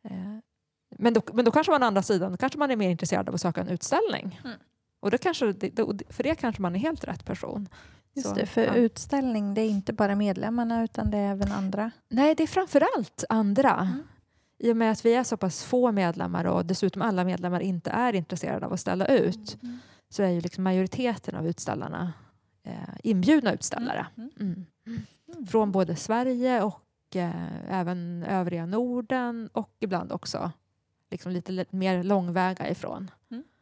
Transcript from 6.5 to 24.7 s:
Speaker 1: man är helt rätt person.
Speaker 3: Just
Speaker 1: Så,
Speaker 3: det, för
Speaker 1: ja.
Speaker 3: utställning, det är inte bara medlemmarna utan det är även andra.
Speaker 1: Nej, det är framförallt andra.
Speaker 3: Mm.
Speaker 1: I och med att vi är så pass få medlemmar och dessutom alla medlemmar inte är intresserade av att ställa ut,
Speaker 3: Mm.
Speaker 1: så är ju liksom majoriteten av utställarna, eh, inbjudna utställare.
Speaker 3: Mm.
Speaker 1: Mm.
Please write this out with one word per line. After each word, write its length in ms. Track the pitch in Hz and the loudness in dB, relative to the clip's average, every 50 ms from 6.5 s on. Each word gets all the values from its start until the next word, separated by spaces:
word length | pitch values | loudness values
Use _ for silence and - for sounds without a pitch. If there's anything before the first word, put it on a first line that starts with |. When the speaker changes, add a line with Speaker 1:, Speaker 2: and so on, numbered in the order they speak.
| 208 - 196 | -2 0 -2
Speaker 1:
man 120 | 180 175 | 0 0
är 40 | 185 | 0
helt 260 | 226 320 339 - - | 0 -2 -2 -2 -4
rätt 200 | - 185 - - | -6 -8 -8 -6
person. 440 | - 196 180 - - - 208 208 185 - - - - - - _ _ _ | -8 -8 -6 -6 -6 -6 -6 -8 -8 -12 -20 -20 -20 -20 -20 _ _ _
Speaker 3:
Just 140 | 277 262 - | -6 -4 -2
Speaker 1:
Så, 60 | 202 | 0
Speaker 3:
det, 120 | 202 - | 0 -2
för 160 | 190 - - 226 | 0 2 2 2
Speaker 1:
ja. 120 | - 202 | 4 4
Speaker 3:
utställning, 800 | 233 247 226 - - - - - 277 269 262 233 214 208 202 202 | 4 4 4 2 -2 -8 -2 -2 0 0 0 0 0 -2 -2 0
det 60 | 214 | 0
är 80 | 220 220 | 0 0
inte 220 | 214 196 190 - 220 | 0 -2 -2 -4 -2
bara 220 | 214 214 202 202 | 0 2 2 2
medlemmarna 680 | 202 208 208 190 185 202 214 233 240 240 226 233 233 226 | 2 2 2 0 0 -2 -2 -2 -2 -2 0 0 0 -2
utan 260 | 220 _ - 220 208 | -2 _ -2 -2 0
det 80 | 208 208 | 0 0
är 120 | 202 202 | 0 0
även 220 | 202 196 202 196 202 | 0 0 -2 -2 -2
andra. 380 | 202 196 190 190 196 208 226 233 _ _ _ | -2 -2 -2 -2 -2 -4 -4 -6 _ _ _
Speaker 1:
Nej, 260 | - 233 277 302 311 | 2 4 6 6 6
det 80 | 311 330 | 4 2
är 40 | |
framförallt 760 | 311 - - 381 339 - 285 285 392 523 320 220 - _ - - - | 0 2 0 -2 4 4 4 4 4 2 0 -2 -4 _ -8 -2 0
andra. 460 | - 220 214 202 202 208 277 269 - | 2 2 4 4 4 4 4 4 4
Speaker 3:
Mm. 280 | - 185 190 247 269 311 - - _ _ _ _ _ _ _ _ _ | 4 2 0 -2 -4 -6 -12 -20 _ _ _ _ _ _ _ _ _
Speaker 1:
I 140 | - 233 233 | 0 2 2
och 40 | |
med 160 | 226 226 220 220 | 4 4 2 2
att 120 | - - | 4 4
vi 100 | 233 233 | 4 4
är 100 | 247 254 | 4 4
så 120 | - - | 0 -2
pass 280 | 208 - 185 160 - - | -2 -2 -2 -2 -4 -4
få 280 | - - 254 247 247 220 | 0 2 4 4 4 4
medlemmar 520 | 202 190 170 165 - 175 175 175 175 175 | 4 2 2 0 0 -4 -2 -2 0 0
och 220 | 180 180 175 180 | 2 2 2 2
dessutom 360 | 165 190 - - 190 - 196 180 | 0 0 0 0 0 0 0 -2
alla 220 | 233 196 180 180 | 0 2 2 2
medlemmar 360 | 185 180 180 180 180 180 175 | 0 0 -2 -2 -2 -2 0
inte 300 | 175 196 185 170 - - | 0 -2 -2 -2 -4 -2
är 220 | - - 240 254 220 | 0 0 2 2 2
intresserade 520 | 190 165 _ 185 175 - - - - - | 0 -2 _ -6 -6 -4 -4 -4 -4 -4
av 60 | - - | -4 -4
att 80 | 180 | -4
ställa 260 | - - 180 180 190 | -2 -2 0 0 2
ut, 520 | - 277 233 180 175 180 - - - - - - | 4 4 4 4 4 0 -4 -8 -14 -14 -12 -12
Speaker 3:
Mm. 160 | 240 240 247 - - - _ _ _ | -12 -12 -12 -14 -20 -20 _ _ _
Speaker 1:
så 140 | - - 202 | -4 0 2
är 60 | 185 | 2
ju 120 | 180 170 | 2 0
liksom 240 | 165 175 - - 185 | -2 -4 -6 -2 0
majoriteten 720 | 190 185 185 190 185 - - 254 247 226 - _ - - | 2 2 2 2 0 -2 -2 -2 -2 -2 -2 _ -8 -6
av 100 | - 160 | -4 -2
utställarna, 680 | 165 175 - - - 107 - - - 80 85 175 180 160 - - _ _ _ _ _ _ _ _ | -4 -4 -4 -4 -4 -4 -4 -4 -6 -6 -6 -6 -6 -8 -10 -16 _ _ _ _ _ _ _ _
eh, 100 | - - - - - - - - | -14 -12 -12 -12 -12 -14 -6 0
inbjudna 500 | 220 220 185 180 202 311 311 247 220 - | 2 2 4 6 6 6 6 6 2 0
utställare. 540 | 175 - - - - 233 254 - - - - - | 0 -2 -2 -2 -2 -2 -2 -2 -4 -4 -6 -10
Speaker 3:
Mm. 140 | - 220 269 - - | -14 -16 -16 -10 -6
Speaker 1:
Mm. 260 | 208 190 170 190 180 165 | -6 -4 -4 -6 -8 -16